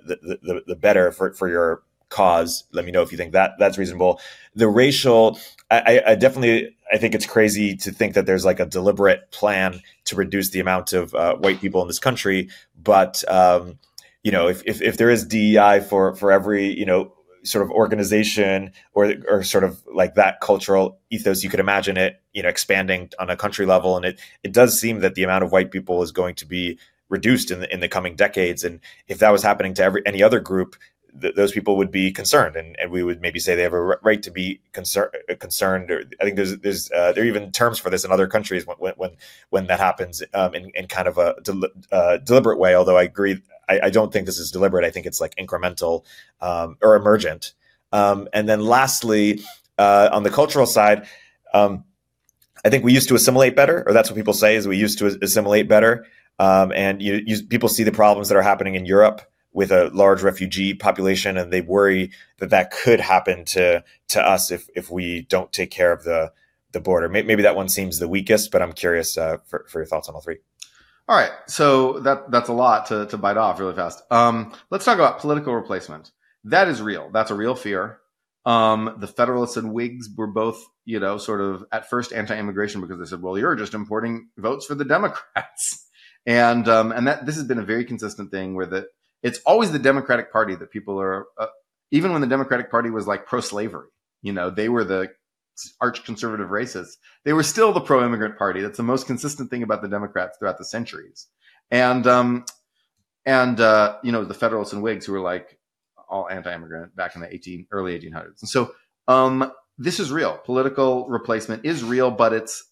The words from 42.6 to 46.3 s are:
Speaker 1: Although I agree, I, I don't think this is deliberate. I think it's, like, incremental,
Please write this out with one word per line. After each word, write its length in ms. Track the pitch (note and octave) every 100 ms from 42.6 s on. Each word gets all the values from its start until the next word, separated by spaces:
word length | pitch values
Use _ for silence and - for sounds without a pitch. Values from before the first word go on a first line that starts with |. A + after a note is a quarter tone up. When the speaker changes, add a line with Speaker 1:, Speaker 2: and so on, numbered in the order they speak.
| F#2 F2+
Speaker 1:
Although 220 | F#2 F2+
I 60 |
agree, 380 | F2+ - G2 F#2+ _ - -
I, 140 | G2
I 60 | G2
don't 240 | A2 G#2+
think 120 | G#2 F#2+
this 140 | F2
is 120 | E2
deliberate. 340 | F2+ F#2+ F2+ E2+
I 40 |
think 160 | F2+ E2+
it's, 140 | -
like, 160 | D#2+ -
incremental, 720 | F2+ F2 F2+ F2 F2 E2 - - _